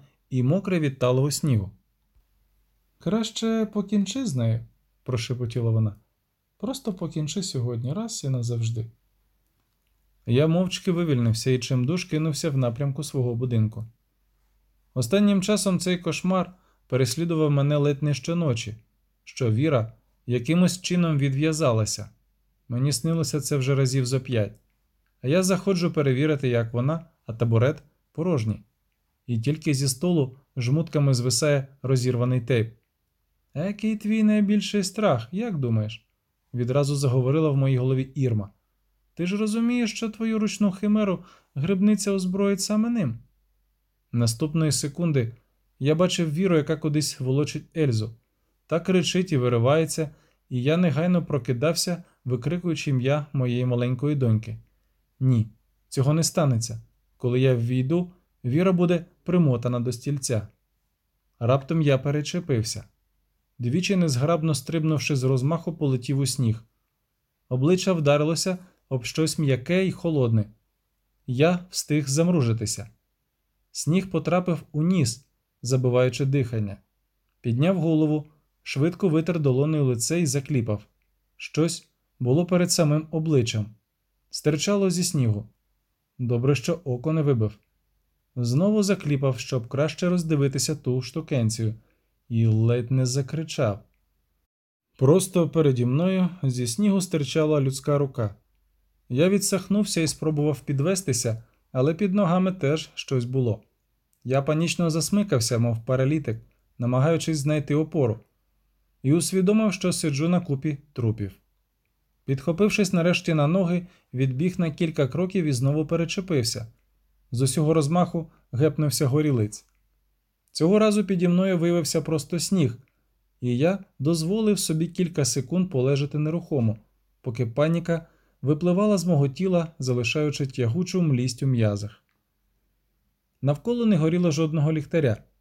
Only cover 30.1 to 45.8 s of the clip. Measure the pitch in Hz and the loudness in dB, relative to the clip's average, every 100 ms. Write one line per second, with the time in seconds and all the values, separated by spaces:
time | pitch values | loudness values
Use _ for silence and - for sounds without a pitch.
30.1 | 165 127 - _ 131 120 156 165 151 139 | 2 0 -6 _ -6 0 0 0 2 2
31.1 | 123 127 - 151 139 135 - 127 127 127 | 2 0 0 2 0 -2 -10 -2 0 2
32.1 | 117 123 127 120 120 110 - _ _ _ | 0 0 0 0 0 0 -8 _ _ _
33.1 | _ _ _ _ 139 190 202 220 214 208 | _ _ _ _ -6 -6 -4 -4 -2 -2
34.1 | 220 214 214 202 208 - 208 190 - 202 | 2 4 4 4 2 0 -2 -2 0 2
35.1 | 120 - 190 240 156 120 110 107 - _ | 2 -2 -6 -4 -2 0 0 -2 -8 _
36.1 | _ _ _ _ 123 120 139 143 143 139 | _ _ _ _ -6 -2 0 0 0 0
37.1 | 127 127 156 156 139 135 127 127 131 135 | 2 2 2 2 2 2 2 0 -2 -4
38.1 | 147 127 107 95 _ _ _ _ _ _ | -2 -2 -2 -4 _ _ _ _ _ _
39.1 | - 180 202 214 220 233 247 220 - 226 | -6 -4 -2 -2 0 0 0 -2 -4 -8
40.1 | - 226 220 214 - 208 185 208 214 196 | -4 -2 0 -2 2 0 2 0 2 2
41.1 | 175 - - _ 139 175 190 208 208 202 | -2 -8 -20 _ -6 -2 2 2 2 0
42.1 | 196 185 196 202 196 - 214 233 233 131 | -2 -2 0 0 0 0 0 0 0 -2
43.1 | 110 - _ _ _ _ _ _ _ _ | -4 -14 _ _ _ _ _ _ _ _
44.1 | 120 113 117 151 160 156 139 151 175 170 | 0 0 0 -2 0 0 0 -4 -2 0
45.1 | 139 113 - _ _ _ _ | 0 -2 -6 _ _ _ _